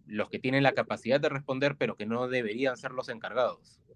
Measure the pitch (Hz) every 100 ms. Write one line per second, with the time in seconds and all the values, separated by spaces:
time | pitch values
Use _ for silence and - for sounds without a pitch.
0 | - 107 98 107 135 135 135 - - 104
1 | 113 139 151 139 143 131 143 143 120 98
2 | 104 117 123 127 113 110 135 123 135 127
3 | 127 113 107 110 120 - _ _ _